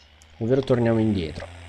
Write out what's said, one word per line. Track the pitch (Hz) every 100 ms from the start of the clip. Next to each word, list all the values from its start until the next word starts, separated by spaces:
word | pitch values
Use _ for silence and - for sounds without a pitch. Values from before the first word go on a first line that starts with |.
| - - - -
Ovvero | 113 135
torniamo | 131 123 117 113
indietro. | 110 98 78 - - -